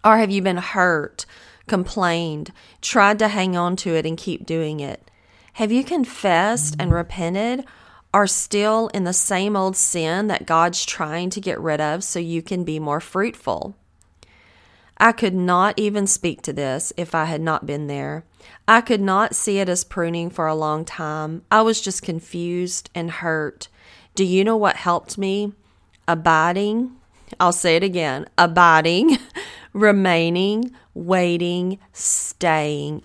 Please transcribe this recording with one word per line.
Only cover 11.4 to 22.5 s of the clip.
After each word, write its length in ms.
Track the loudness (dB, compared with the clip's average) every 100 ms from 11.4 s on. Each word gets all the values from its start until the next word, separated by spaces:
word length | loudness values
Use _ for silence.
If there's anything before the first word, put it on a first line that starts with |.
get 180 | -6 -4
rid 220 | -2 -2
of 240 | -2 -2
so 140 | -4 -6
you 240 | -4 -4
can 200 | -4 -6
be 160 | -4 -4
more 220 | -4 -4
fruitful? 720 | -4 -4 -4 -4 -6 -6 -6 -12 _ _ _ _ -20 _ _ _ _ _ _ _
I 140 | 4
could 220 | 4 0
not 440 | 0 2 4 2 2
even 280 | -2 0 -2
speak 360 | 0 -2 -4
to 100 | -8
this 400 | -4 -4 -4 -6 -6
if 180 | -4
I 100 | -2
had 160 | -2 -2
not 260 | -2 -4 -4
been 220 | -8 -6
there. 360 | -6 -8 -10 -14 _ -20 -8 4
I 120 | 4
could 180 | 4 0
not 340 | 2 2 0
see 240 | -2 -2 -2
it 100 | 0
as 140 | -2
pruning 480 | -4 -4 -4 -2 -6
for 160 | -4 -2
a 80 |
long 300 | -2 -2 -4
time. 580 | -6 -8 -8 -6 -8 -10 _
I 120 | 4
was 180 | 4 2
just 220 | -2 -8
confused 880 | -6 -8 -8 -8 -4